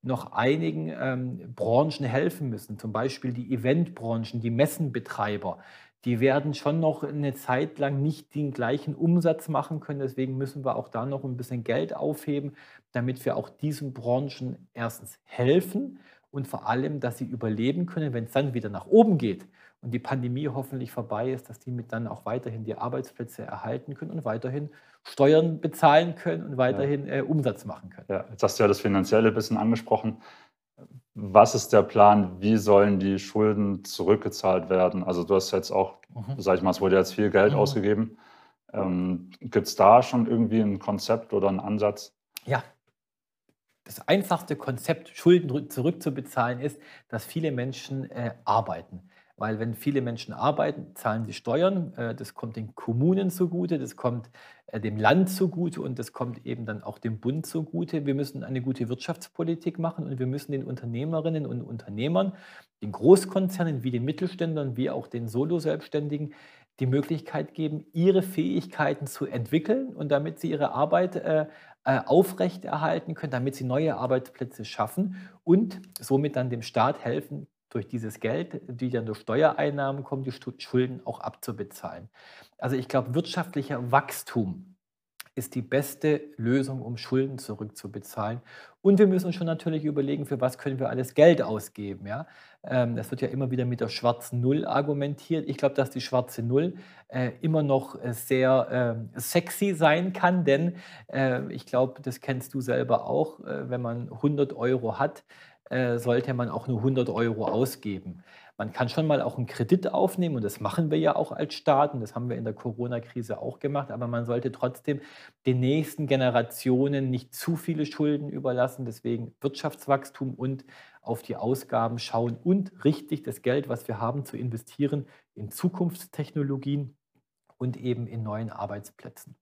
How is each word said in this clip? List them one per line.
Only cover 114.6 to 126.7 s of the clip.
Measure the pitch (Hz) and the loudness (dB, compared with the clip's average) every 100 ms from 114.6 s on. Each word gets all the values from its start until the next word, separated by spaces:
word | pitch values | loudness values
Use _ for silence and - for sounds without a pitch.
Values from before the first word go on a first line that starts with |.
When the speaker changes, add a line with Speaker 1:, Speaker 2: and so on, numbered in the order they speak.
| 123 123 - 143 - - - _ - | -4 -4 -4 -4 -6 -20 -20 _ 0
Speaker 1:
den | 123 | 2
nächsten | 127 151 151 - 143 | 4 2 0 -4 0
Generationen | 135 127 120 117 - 131 127 139 139 135 | 2 4 2 0 -2 2 4 4 2 0
nicht | 123 120 | -2 -6
zu | - - 165 | -8 -4 -2
viele | - 156 147 | -2 -2 -2
Schulden | - 151 147 143 | 0 0 0 -2
überlassen. | - 135 123 127 - | -4 -2 0 0 -2
Deswegen | 123 113 120 117 117 _ | -10 -6 -4 -4 -6 _
Wirtschaftswachstum | 143 135 151 147 - 139 139 - 135 | -6 -4 -8 -8 0 0 0 -8 -8
und | 123 131 135 - - - _ | -4 -6 -6 -10 -20 -20 _
auf | - 113 | -6 -6
die | - 110 | -6 -6
Ausgaben | - 131 - - 113 117 | -2 -2 0 0 0 -2
schauen | - 117 120 117 | -4 -2 -2 -2
und | 175 196 190 - | 2 2 0 0
richtig | 143 151 - 151 | 0 0 -4 -8
das | - 117 | -6 -6
Geld, | - 135 139 | -2 -2 -2
was | 120 - | -8 -6
wir | 107 | -4
haben, | 113 135 135 | -2 -4 -6
zu | - | -6
investieren | 127 113 - - 143 147 135 _ _ | -6 -6 -10 -2 0 0 -6 _ _
in | - 107 | -14 -12
Zukunftstechnologien | - 185 185 175 - - - 151 - 139 139 135 | -2 -2 0 -4 -4 -14 -8 -6 -2 -2 -2 -2